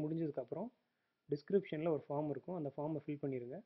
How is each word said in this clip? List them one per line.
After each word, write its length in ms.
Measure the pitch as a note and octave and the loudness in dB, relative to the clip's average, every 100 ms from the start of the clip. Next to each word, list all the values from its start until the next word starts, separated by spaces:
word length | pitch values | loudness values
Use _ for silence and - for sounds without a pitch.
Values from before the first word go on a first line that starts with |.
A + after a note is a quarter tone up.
முடிஞ்சதுக்கப்புறம் 680 | D3+ E3 D#3+ C3+ B2 D3 A#3 - _ _ _ _ - | 4 2 0 0 -4 -4 -6 -10 _ _ _ _ -4
டிஸ்கிரிப்ஷன்ல 640 | D3 - G3 F#3+ D3+ E3+ D3 | -2 4 4 4 0 2 2
ஒரு 80 | - | 2
form 240 | C#3+ D3+ | 0 0
இருக்கும், 220 | C#3 - F3+ | 0 -4 -4
அந்த 120 | C#3+ C#3 | -4 -2
ஃபார்மை 260 | D3+ D3+ | -2 -2
fill 180 | - D3 | -2 -4
பண்ணிருங்க. 340 | C#3+ C3 A#2+ E3 | -2 -2 -4 -10